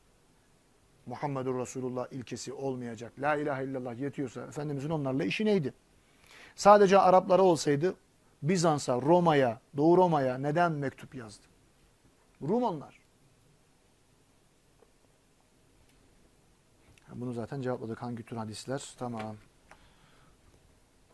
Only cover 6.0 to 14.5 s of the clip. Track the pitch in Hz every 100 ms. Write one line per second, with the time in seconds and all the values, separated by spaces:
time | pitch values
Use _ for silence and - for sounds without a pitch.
6 | _ _ _ - - - 202 208 196 196
7 | 185 185 190 180 190 160 151 143 180 -
8 | _ _ _ _ 143 185 165 143 - 123
9 | 135 180 170 147 123 110 _ 143 160 175
10 | 180 151 131 127 143 156 175 151 135 -
11 | - 131 113 101 _ _ _ _ _ _
12 | _ _ _ _ 139 233 240 160 120 _
13 | _ _ _ _ _ _ _ _ _ _
14 | _ _ _ _ _